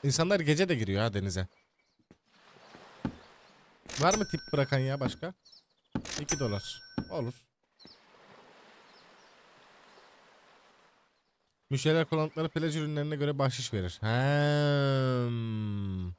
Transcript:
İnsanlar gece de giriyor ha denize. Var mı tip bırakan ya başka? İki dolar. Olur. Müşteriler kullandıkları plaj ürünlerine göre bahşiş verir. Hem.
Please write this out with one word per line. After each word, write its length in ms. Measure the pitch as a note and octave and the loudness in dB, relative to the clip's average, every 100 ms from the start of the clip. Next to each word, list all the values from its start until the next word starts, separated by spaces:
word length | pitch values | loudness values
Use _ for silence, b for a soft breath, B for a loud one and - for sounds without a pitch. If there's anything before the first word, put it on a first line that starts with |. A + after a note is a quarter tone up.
İnsanlar 380 | C#3 C3 E3 G3+ | 2 2 4 2
gece 280 | D3+ D3+ F#3 | 4 2 4
de 60 | |
giriyor 280 | D3 G#2 G2 | 2 2 2
ha 120 | A2+ | 2
denize. 320 | G2+ F#2+ F#2 F#2 _ _ _ _ _ _ - _ _ - - - - - - - - - - - - _ _ - - | 0 -2 -2 -4 _ _ _ _ _ _ -20 _ _ -20 -20 -20 -20 -20 -10 -10 -10 -20 -20 -20 -20 _ _ -12 2
Var 140 | D#3+ | 4
mı 140 | G#3 G3 | 4 2
tip 100 | D#3+ - | -4 -2
bırakan 260 | - C3+ C3+ | 0 2 2
ya 220 | C3+ C#3 | 0 0
başka? 340 | B2+ - E3 F#3+ _ - _ _ _ - - - | -4 -4 -10 -12 _ -20 _ _ _ -10 -8 -8
İki 180 | D3 - | -4 -2
dolar. 440 | B2+ G2+ - - - - - | -2 -2 -6 -14 -10 -10 -6
Olur. 240 | E3+ A#2+ - _ _ _ _ - - _ - - - - - - - - - - - - - - - - - - - - - - - - - - _ _ _ _ _ _ _ _ _ _ | -4 -6 -8 _ _ _ _ -20 -20 _ -20 -20 -20 -20 -20 -20 -20 -20 -20 -20 -20 -20 -20 -20 -20 -20 -20 -20 -20 -20 -20 -20 -20 -20 -20 -20 _ _ _ _ _ _ _ _ _ _
Müşteriler 340 | C3+ D#3 D#3+ | -2 2 2
kullandıkları 440 | D#3+ D#3+ D#3 D#3 D#3+ | 2 0 -2 -2 -4
plaj 280 | - D#3+ D#3 | -2 -2 -2
ürünlerine 400 | D3+ D3+ D3 D3+ | -4 -2 -4 -2
göre 220 | C#3+ C#3 | -2 2
bahşiş 340 | C3+ B2+ A#2+ | 0 0 -4
verir. 260 | G#2+ F2+ - | -2 -4 -4
Hem. 2250 | G#2+ A#2 C3+ C#3+ D3 D3 D3 C#3+ C#3 C3+ C3 B2+ A#2+ A#2+ A2+ A2 G#2+ G2+ G2 F#2 F2+ | -2 2 2 4 4 4 4 2 2 2 2 2 0 -2 -2 -2 -2 -2 -2 -4 -4